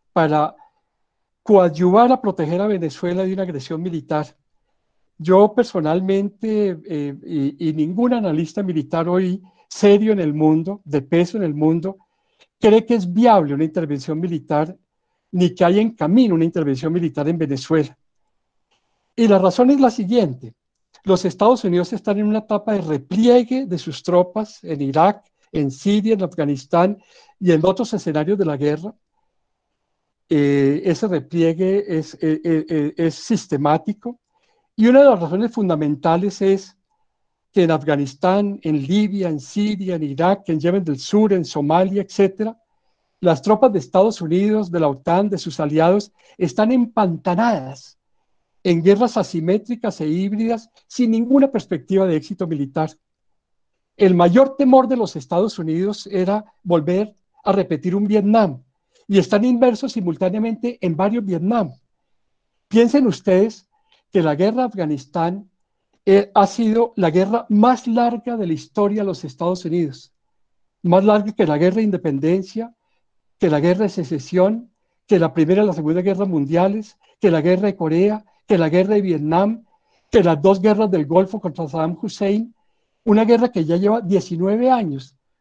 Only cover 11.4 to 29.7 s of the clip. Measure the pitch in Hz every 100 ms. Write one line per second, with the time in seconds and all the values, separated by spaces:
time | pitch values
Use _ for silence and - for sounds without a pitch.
11.4 | 170 147 156 165 180 190 _ _ _ _
12.4 | _ - 220 220 226 233 175 180 240 208
13.4 | 147 143 156 180 160 143 131 156 175 165
14.4 | - 151 156 190 _ _ _ _ _ 180
15.4 | 180 180 175 196 226 226 156 220 240 165
16.4 | 165 170 147 127 156 170 165 147 147 170
17.4 | 151 135 - 160 143 - _ _ _ _
18.4 | _ _ _ _ _ _ _ - 226 196
19.4 | 185 180 254 277 254 233 190 240 170 127
20.4 | 113 _ _ _ _ _ 190 180 185 -
21.4 | 208 254 196 175 175 220 - 208 208 214
22.4 | 214 208 208 208 160 147 - 185 240 247
23.4 | 233 254 240 175 - 131 - 180 180 214
24.4 | 214 - 170 143 139 147 180 208 _ _
25.4 | _ 160 139 131 202 208 214 214 180 -
26.4 | 147 139 - 170 185 208 _ _ _ -
27.4 | 180 160 175 190 233 208 180 151 151 202
28.4 | 170 139 143 151 190 - _ _ _ _
29.4 | _ _ _